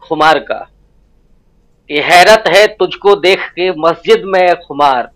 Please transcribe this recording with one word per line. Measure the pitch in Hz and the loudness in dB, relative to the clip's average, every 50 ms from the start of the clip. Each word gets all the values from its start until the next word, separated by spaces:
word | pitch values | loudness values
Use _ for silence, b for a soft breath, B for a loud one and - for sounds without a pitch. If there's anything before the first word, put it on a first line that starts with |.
| - | -12
खुमार | - 160 156 151 160 156 143 | -10 -4 0 0 0 0 0
का | - - - 104 101 - _ _ _ _ _ _ _ _ _ _ _ _ _ _ _ _ _ _ _ _ _ _ _ - | -2 -6 -10 -12 -12 -16 _ _ _ _ _ _ _ _ _ _ _ _ _ _ _ _ _ _ _ _ _ _ _ -8
कि | 151 147 | -6 -4
"हैरत | 143 - 165 175 180 202 214 214 - 170 | 0 2 2 4 6 4 4 2 2 0
है | 160 196 214 208 | 2 2 2 0
तुझको | - - 185 175 - - - 196 202 | 0 -4 -4 -4 -4 -2 0 0 0
देख | 196 156 180 190 180 | 2 0 0 -2 -2
के | - - - - 180 185 | -4 -10 -8 -6 -6 -6
मस्जिद | 185 202 - - - - - 240 226 214 170 | -4 -2 -2 -2 -2 -2 0 0 0 0 0
में | 190 190 185 | -2 -2 0
ए | 185 180 175 | 0 0 0
खुमार, | 165 - - 147 139 147 143 131 123 117 117 _ | -2 -6 -10 -4 0 0 0 0 0 -4 -8 _